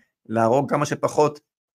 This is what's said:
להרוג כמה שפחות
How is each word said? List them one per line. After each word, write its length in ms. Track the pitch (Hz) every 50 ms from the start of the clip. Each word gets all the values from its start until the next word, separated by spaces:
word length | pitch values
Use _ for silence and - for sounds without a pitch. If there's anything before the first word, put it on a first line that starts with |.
| _ _ _ _ _
להרוג 440 | - 110 113 113 113 120 139 139 117
כמה 160 | - 143 147
שפחות 540 | - 139 - - 131 - - 151 147 147 - _ _ _ _ _ _